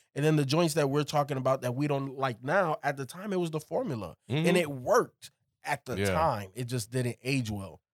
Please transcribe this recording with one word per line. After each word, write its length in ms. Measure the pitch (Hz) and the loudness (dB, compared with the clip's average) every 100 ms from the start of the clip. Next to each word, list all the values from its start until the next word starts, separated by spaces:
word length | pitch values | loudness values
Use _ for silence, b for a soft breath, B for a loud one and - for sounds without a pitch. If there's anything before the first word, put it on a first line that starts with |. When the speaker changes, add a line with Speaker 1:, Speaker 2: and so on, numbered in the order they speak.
| B | B
Speaker 1:
And 80 | - | 0
then 120 | 147 156 | 2 4
the 80 | |
joints 300 | 139 151 170 | 2 2 2
that 160 | 156 139 | 2 0
we're 120 | 143 | 0
talking 360 | 147 147 143 135 | 0 0 0 0
about 240 | 131 131 | 0 0
that 120 | 123 | 0
we 120 | 123 147 | -2 0
don't 300 | 139 139 135 | 0 -2 -4
like 260 | 135 117 | -4 -4
now, 320 | 127 180 180 151 | 0 2 2 0
at 140 | 139 139 | -2 -4
the 80 | 135 | -6
time, 260 | 170 208 | -10 -4
it 80 | 185 | -2
was 100 | 170 | -2
the 80 | 156 | -4
formula. 580 | - 180 247 123 90 - - | -4 -4 -2 -4 -6 -10 -4
Speaker 2:
Mm-hmm. 160 | 131 170 | 2 4
Speaker 1:
And 100 | 175 | 4
it 120 | 156 | 2
worked 600 | 135 127 226 160 _ - _ _ _ | -2 4 4 4 _ -20 _ _ _
at 220 | - 143 - | -6 -6 -4
the 100 | 117 | 0
Speaker 2:
Yeah. 140 | 98 | 2
Speaker 1:
time. 380 | 92 160 117 98 | 4 2 0 -4
It 100 | 104 123 | -8 -6
just 240 | 127 110 | -4 -4
didn't 260 | 127 123 113 | -2 -2 -4
age 260 | 123 139 110 | -2 -2 -2
well. 300 | 104 98 76 _ | -6 -8 -16 _